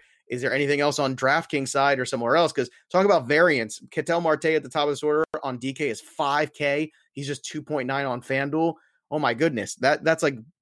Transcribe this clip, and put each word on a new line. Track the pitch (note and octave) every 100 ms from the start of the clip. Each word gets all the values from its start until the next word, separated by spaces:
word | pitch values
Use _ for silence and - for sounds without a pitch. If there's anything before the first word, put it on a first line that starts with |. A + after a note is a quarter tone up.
| _ _ -
Is | B2
there | B2+
anything | C3 C#3+ C#3+
else | D3 C#3+
on | C3+ C3
DraftKings | C3 D#3 - D3 C3
side | C#3 C#3 C3+
or | B2+
somewhere | B2 A#2 D#3
else? | D#3+
'Cause | C#3 B2 - _
talk | F3+ G3+
about | F3 A#2+
variance. | D3+ F3 C#3 G#2+ - -
Ketel | - D3 E3+
Marte | E3 D3+ D#3+
at | D#3
the | C3+
top | D#3 D3
of |
this | C#3
order | D3+ D3+ D#3+ -
on | C3+ B2
D | C3
K | C#3 C#3+
is | G#2+
five | - - C#3+ D3 D3+
K. | - C#3+ C#3+ D#3 _ _
He's | - C#3
just | C#3
two | - D#3
point | - D3+ B2+
nine | C#3 C#3
on | B2
FanDuel. | - C3+ C#3+ D#3 E3 D#3+ _ _ -
Oh | D3+
my | C3+ A2+
goodness. | D#3+ A#2 F#2+ -
That, | B2+ D3
that's | E3 D#3+
like, | D#3 B2+ B2 _